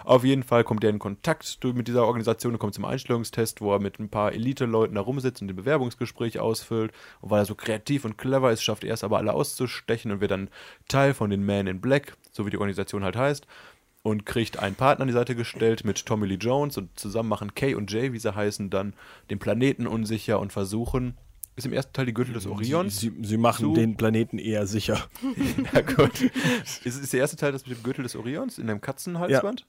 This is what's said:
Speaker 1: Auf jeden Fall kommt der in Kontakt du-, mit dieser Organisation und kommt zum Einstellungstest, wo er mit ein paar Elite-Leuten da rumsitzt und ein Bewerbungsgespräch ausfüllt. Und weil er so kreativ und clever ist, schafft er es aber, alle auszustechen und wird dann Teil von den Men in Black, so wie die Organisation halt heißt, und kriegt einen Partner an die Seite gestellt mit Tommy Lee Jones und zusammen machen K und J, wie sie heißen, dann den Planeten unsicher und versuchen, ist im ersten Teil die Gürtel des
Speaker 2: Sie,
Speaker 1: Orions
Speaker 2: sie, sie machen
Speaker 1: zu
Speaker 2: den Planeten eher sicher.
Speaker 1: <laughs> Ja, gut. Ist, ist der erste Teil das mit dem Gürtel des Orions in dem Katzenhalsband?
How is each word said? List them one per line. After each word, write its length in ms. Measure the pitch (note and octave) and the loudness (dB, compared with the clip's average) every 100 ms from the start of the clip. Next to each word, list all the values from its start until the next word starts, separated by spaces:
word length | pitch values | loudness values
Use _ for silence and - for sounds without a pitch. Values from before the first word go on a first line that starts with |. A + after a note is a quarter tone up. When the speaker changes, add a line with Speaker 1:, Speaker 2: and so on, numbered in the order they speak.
Speaker 1:
Auf 200 | - B2+ | 6 6
jeden 200 | B2+ C#3 | 8 4
Fall 200 | B2 A#2+ | 4 4
kommt 200 | A2+ A2 | 4 2
der 80 | G#2+ | 2
in 80 | G#2 | 0
Kontakt 640 | G#2 G2+ - D3+ - - | -4 -6 -2 -2 -4 -6
du-, 100 | C3 | -2
mit 140 | B2 A#2 | -2 0
dieser 180 | A#2+ A2+ | 4 4
Organisation 480 | A#2+ A2+ A2 A#2+ | 4 2 0 0
und 60 | A2+ | -2
kommt 160 | G#2 G2 | -4 -4
zum 100 | G2+ | -4
Einstellungstest, 760 | C3 - A#2+ A2+ - A2+ - | -4 -2 -2 -2 -2 -2 -2
wo 120 | G#2 | 0
er 60 | G2+ | 2
mit 180 | G2 - | 0 -6
ein 100 | G#2+ | -6
paar 240 | A2 G#2 | 0 0
Elite-Leuten 600 | - A#2+ C3+ B2 A2 G#2+ G2+ | 0 -2 0 0 2 2 0
da 60 | |
rumsitzt 400 | G2+ C#3 B2+ - | -2 -2 -2 -4
und 80 | G2 | -8
ein 60 | F#2 | -6
Bewerbungsgespräch 840 | A2 D3+ B2 - A#2+ - A#2+ - | 0 0 0 -4 -8 -4 -4 -2
ausfüllt. 520 | A2+ A2 - A#2 A2 - - - | -2 -2 -2 -2 -2 -6 -20 -12
Und 100 | - | 0
weil 100 | G#2+ | 2
er 40 | G2+ | 2
so 100 | G#2 | -2
kreativ 500 | - G#2+ - C#3+ A2 | -2 -4 0 -2 -2
und 120 | G#2 | -4
clever 320 | C3 C3+ C3 | 0 4 4
ist, 100 | A2 | 4
schafft 220 | - G#2+ | 0 -2
er 100 | - | -4
es 100 | A2+ | -4
aber, 140 | G#2 G#2 | 0 2
alle 160 | G#2+ | 2
auszustechen 760 | - C#3+ - B2 - - A#2 A2+ | 0 0 -2 -6 -4 -4 -2 -2
und 100 | G2+ | -2
wird 100 | G2 | 0
dann 180 | G2 G2 - - - - | -2 -4 -12 -20 -20 -2
Teil 260 | C3+ C#3 C3+ | 4 4 4
von 140 | G#2+ | 0
den 120 | G2 | 2
Men 220 | G2 G2+ G2 | 2 0 0
in 160 | F#2 | -2
Black, 340 | A#2 C#3 - - - | 2 2 0 -20 -16
so 140 | - G#2 | -6 -4
wie 60 | |
die 60 | G2+ | -2
Organisation 460 | G2+ F#2+ F#2+ G#2 | -2 -2 -4 -2
halt 120 | F#2+ G#2 | -2 0
heißt, 320 | C#3 C#3+ - - - _ _ _ | 0 -2 -8 -20 -20 _ _ _
und 220 | A2 G#2+ - | -2 -2 -2
kriegt 320 | A#2+ A2+ - | -2 -2 -2
einen 160 | G2+ F#2+ | -4 2
Partner 280 | C3 C#3+ | 2 4
an 40 | C3+ | 2
die 60 | |
Seite 220 | A#2+ A#2+ A#2+ | 2 0 -2
gestellt 480 | A#2 - A2+ A2+ G#2+ | -4 2 2 2 0
mit 200 | F#2+ - | -4 -2
Tommy 220 | A2 G2+ | 0 0
Lee 80 | F#2+ | 0
Jones 420 | A2 C#3 C#3+ C#3 | 0 0 0 -4
und 220 | F#2 - | -10 -10
zusammen 300 | G#2 G#2+ A2+ | -6 -4 -2
machen 260 | G#2 G2+ - | -2 -4 -2
K 180 | C#3 A#2+ | -2 0
und 160 | G2+ | -2
J, 220 | G#2+ C3+ | -2 -2
wie 60 | A#2 | -2
sie 160 | A2 G2+ | -4 0
heißen, 340 | G#2 - G2 | -2 -2 -2
dann 240 | F#2+ G2+ - - - - | -2 -2 -8 -18 -18 -8
den 80 | G2+ | -4
Planeten 480 | A2+ A2 C3+ - A#2 | 0 2 2 2 -2
unsicher 520 | A2+ G#2+ A2 - G2+ | -2 -2 -2 0 0
und 140 | G2+ | 0
versuchen, 640 | - F#2+ G#2+ A#2+ C3 B2 B2 - - - - | -4 -2 -2 -2 -2 -2 -8 -18 -18 -16 -8
ist 80 | B2+ | -4
im 80 | |
ersten 180 | - - | -4 -4
Teil 140 | - B2+ | -2 -2
die 80 | |
Gürtel 200 | A#2 B2 | 0 -2
des 100 | A2+ | -4
Speaker 2:
Sie, 60 | F2+ | -6
Speaker 1:
Orions 480 | G2 A2+ D#3+ G3 G2+ | -4 -2 0 0 -2
Speaker 2:
sie, 100 | A2 - | -4 -4
sie 120 | G#2+ A2 | -2 4
machen 300 | A#2 A2 D3 | 4 4 4
Speaker 1:
zu 80 | |
Speaker 2:
den 240 | A2 A2+ G#2+ | 4 4 4
Planeten 400 | A2 A2 A#2 G#2+ | 4 4 2 -2
eher 260 | A2 G#2+ G2+ | -2 0 0
sicher. 360 | G#2+ - A2 - - | 0 0 -2 -2 -8
Speaker 1:
<laughs> 520 | C4 B3 C4+ A#3+ C4 | -6 -2 -2 -2 2
Ja, 80 | - | 2
gut. 400 | D3 C3 C3+ - B3+ C4 - A#3+ - - B2 | 2 4 4 4 0 2 2 0 -2 -8 -6
Ist, 0 | B2+ | -6
ist 80 | C#3 | -2
der 80 | B2+ | 0
erste 160 | C#3+ - | 0 0
Teil 160 | D3 | -2
das 160 | C3+ C3 | -2 -8
mit 100 | A#2+ | -8
dem 60 | |
Gürtel 200 | A2+ C3+ | -6 -4
des 120 | B2 - | -6 -6
Orions 420 | A2 D#3 C4 - | -6 -4 -6 -6
in 100 | A2+ | -4
dem 120 | G#2 | -4
Katzenhalsband? 880 | - - - E3+ F3 C3+ G3 B3+ | -6 -8 -6 -4 2 2 2 -4